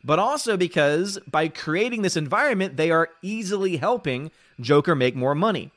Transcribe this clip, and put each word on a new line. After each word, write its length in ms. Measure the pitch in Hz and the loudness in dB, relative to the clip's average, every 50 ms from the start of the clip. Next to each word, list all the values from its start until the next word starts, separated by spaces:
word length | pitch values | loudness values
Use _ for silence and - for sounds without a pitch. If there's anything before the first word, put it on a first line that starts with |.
| _ | _
but 140 | 127 151 165 | 0 0 2
also 400 | 196 240 285 302 - 233 214 190 | 2 0 0 -2 -2 -2 0 0
because 600 | 180 170 - 165 147 143 147 160 185 202 196 202 - | 0 0 2 2 2 4 4 2 0 -2 -6 -10 -12
by 220 | - - 156 160 160 | -4 -2 0 0 0
creating 540 | 151 - - 156 151 180 214 247 240 220 208 | -4 -8 -6 -4 0 0 0 0 0 -2 -2
this 160 | 185 - 170 | 0 0 -2
environment, 580 | 151 135 196 214 277 294 247 190 190 190 135 | -2 0 0 0 2 2 2 0 -2 -4 -2
they 140 | 135 160 165 | 0 0 2
are 180 | 170 165 165 - - _ - | 2 2 0 0 -4 _ -10
easily 560 | 185 214 226 226 185 202 202 196 190 175 147 | -8 -8 -6 -4 -4 -2 0 0 0 -2 0
helping 520 | 127 196 247 233 - 151 127 123 143 160 _ _ _ _ _ - | 0 0 -2 0 -2 -4 -4 -4 -6 -12 _ _ _ _ _ -12
Joker 340 | 123 113 147 220 214 185 165 | 0 4 4 4 4 4 2
make 220 | 139 127 127 123 | 2 2 2 2
more 180 | 131 123 135 143 | 0 -2 0 0
money. 360 | 147 185 226 202 147 92 143 _ | 2 0 0 0 -2 -6 -10 _